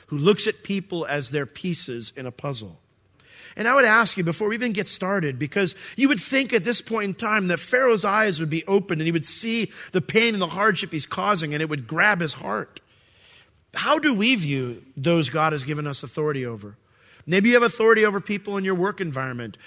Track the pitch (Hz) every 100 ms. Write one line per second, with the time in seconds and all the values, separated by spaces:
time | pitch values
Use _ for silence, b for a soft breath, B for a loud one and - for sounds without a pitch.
0 | _ 147 160 208 220 - - 196 180 175
1 | 147 147 135 147 139 - 185 165 - 120
2 | 107 - 127 - 147 123 104 82 _ _
3 | _ _ B B B - 220 277 240 220
4 | 220 - 170 165 208 226 247 214 196 -
5 | 185 196 151 123 143 202 185 - B -
6 | 269 233 - 262 269 226 170 240 - 220
7 | 202 - 220 214 185 170 - 247 262 220
8 | 202 208 214 156 160 160 156 202 196 160
9 | 160 165 - - 226 226 202 B B 185
10 | - 220 233 208 175 170 220 180 190 160
11 | - - 190 202 156 147 156 147 113 160
12 | 202 202 165 - - 104 - - b b
13 | b b b b b _ _ - 233 311
14 | 294 214 226 254 151 139 123 117 - -
15 | 143 170 139 156 156 151 131 151 147 139
16 | 131 - 151 139 123 113 104 104 b b
17 | b b - 185 214 240 233 - 226 220
18 | 214 196 - 202 202 202 190 185 190 196
19 | 175 131 131 120 117 -